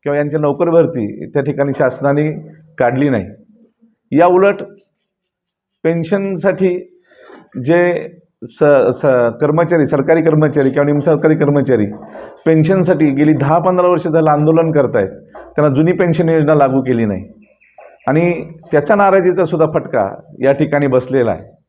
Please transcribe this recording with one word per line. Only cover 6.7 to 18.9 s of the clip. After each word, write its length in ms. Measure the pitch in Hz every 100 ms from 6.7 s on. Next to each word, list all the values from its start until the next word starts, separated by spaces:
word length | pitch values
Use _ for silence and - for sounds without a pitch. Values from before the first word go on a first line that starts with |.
| 180 - _ _ _ - - - - 127
जे 440 | 170 175 170 - - _ _
स-, 480 | - - 151 143 110
स-, 360 | 127 147 127 120 113
कर्मचारी, 440 | 147 151 165 175 143
सरकारी 360 | 147 147 165
कर्मचारी 480 | 160 156 151 151 135
किंवा 160 | 135 147
निमसरकारी 500 | 147 147 151 156 156
कर्मचारी 500 | 147 143 135 120 104 104 - - - - -
पेन्शनसाठी 640 | 160 156 190 175 170 151
गेली 240 | 135 151
दहा 260 | 147 135 160
पंधरा 280 | 170 180 180
वर्ष 200 | 175 170
झालं 220 | 160 156
आंदोलन 420 | 147 151 165 165
करतायत, 380 | 151 123 117 95 - - -
त्यांना 340 | - - 113
जुनी 240 | 135 160
पेन्शन 360 | 180 180 160 165
योजना 260 | 160 147 156
लागू 260 | 135 131
केली 240 | 131 120 110
नाही 240 | 95 98 - _ _ _ _ - - -
आणि 440 | 143 175 170 - - -
त्याच्या 240 | 151 147